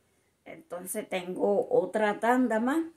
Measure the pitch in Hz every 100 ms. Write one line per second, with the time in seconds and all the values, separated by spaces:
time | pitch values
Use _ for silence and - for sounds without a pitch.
0 | _ _ _ _ - 165 - 175 185 214
1 | - 185 180 180 202 196 - - 185 220
2 | 214 202 226 254 247 220 240 320 330